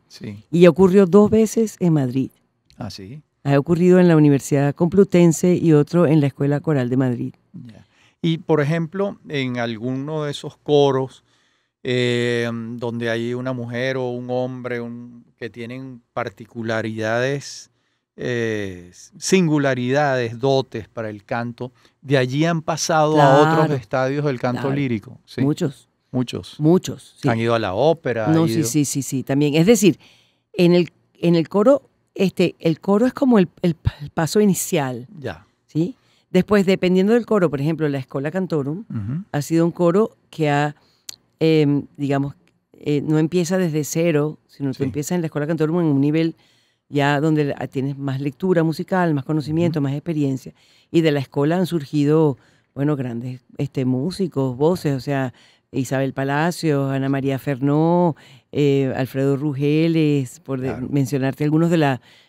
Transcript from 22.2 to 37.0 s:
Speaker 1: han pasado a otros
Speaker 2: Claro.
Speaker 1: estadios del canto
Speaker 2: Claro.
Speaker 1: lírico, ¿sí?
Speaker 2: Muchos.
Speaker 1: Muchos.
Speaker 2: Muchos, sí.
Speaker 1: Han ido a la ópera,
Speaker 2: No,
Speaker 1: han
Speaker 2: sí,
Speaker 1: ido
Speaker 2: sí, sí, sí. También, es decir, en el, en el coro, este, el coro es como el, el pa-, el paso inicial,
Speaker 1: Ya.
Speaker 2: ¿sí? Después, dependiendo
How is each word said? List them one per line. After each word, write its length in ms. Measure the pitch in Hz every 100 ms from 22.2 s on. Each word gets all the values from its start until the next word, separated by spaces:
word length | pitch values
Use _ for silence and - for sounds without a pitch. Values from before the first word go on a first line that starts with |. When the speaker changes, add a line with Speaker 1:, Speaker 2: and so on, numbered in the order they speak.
| 127 139 165
Speaker 1:
han 160 | 170
pasado 600 | 151 151 - 160 151 156
a 200 | 139 139
otros 140 | 151 160 156
Speaker 2:
Claro. 60 | 143
Speaker 1:
estadios 500 | - 131 131 143 147
del 140 | 123
canto 220 | 123 120
Speaker 2:
Claro. 120 | 135 139
Speaker 1:
lírico, 440 | 135 110 - - _
¿sí? 160 | -
Speaker 2:
Muchos. 460 | 135 151 156 - _ _ -
Speaker 1:
Muchos. 460 | 127 123 117 92 -
Speaker 2:
Muchos, 560 | 151 180 - - - _
sí. 100 | 143
Speaker 1:
Han 120 | 113
ido 140 | 117 117
a 40 |
la 140 | 104
ópera, 540 | 95 147 165 135 113 110
Speaker 2:
No, 140 | 160
Speaker 1:
han 40 | 165
Speaker 2:
sí, 120 | 170
Speaker 1:
ido 80 | 117
Speaker 2:
sí, 180 | 147 139
sí, 160 | 143
sí. 200 | 131 135
También, 300 | - 139 147 151
es 100 | 175
decir, 340 | 226 202 131 _ _ _ _ _
en 200 | - 175
el, 160 | 175 170 _ _ -
en 160 | 175 170
el 140 | 156
coro, 320 | 196 226 277 _ _ _
este, 420 | - 190 - 175 -
el 200 | 165 156
coro 260 | - 202 254
es 80 |
como 240 | - 262 226
el, 120 | 175 -
el 140 | 175 156
pa-, 200 | - -
el 100 | 143
paso 280 | - 160 214
inicial, 680 | 208 175 - 170 135 120 131 -
Speaker 1:
Ya. 260 | 123 82 _ _ _
Speaker 2:
¿sí? 280 | 151 180 - _ _ _
Después, 340 | 180 - 208 190
dependiendo 480 | 185 185 185